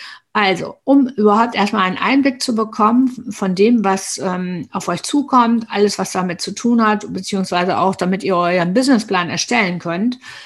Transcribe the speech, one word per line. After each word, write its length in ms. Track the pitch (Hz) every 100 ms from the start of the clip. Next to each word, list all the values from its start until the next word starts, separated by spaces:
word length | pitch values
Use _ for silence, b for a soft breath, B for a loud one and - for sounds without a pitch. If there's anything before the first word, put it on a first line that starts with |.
| B B _
Also, 440 | 214 202 175 156 -
um 240 | - 277 254
überhaupt 480 | - 208 208 240 233
erstmal 280 | 202 220
einen 140 | 185 180
Einblick 460 | 190 277 269 254
zu 100 | -
bekommen 720 | 220 214 - 214 240 262 - -
von 260 | 208 196 180
dem, 300 | 214 240 196
was, 320 | 190 - -
ähm, 500 | 190 180 180 180 180
auf 180 | 196 -
euch 120 | 175
zukommt, 640 | - 294 262 262 233 233 226
alles, 280 | 202 202 -
was 140 | 190
damit 300 | 190 180 170
zu 100 | -
tun 340 | 202 240 233 220
hat, 260 | 208 -
beziehungsweise 680 | 185 190 196 185 175 180 120
auch, 160 | 185 190
damit 280 | 180 190
ihr 120 | - 180
euren 380 | 175 180 175
Businessplan 560 | 202 262 240 214 185 170
erstellen 500 | 160 - 233 190 175
könnt, 400 | 175 170 233 247 B B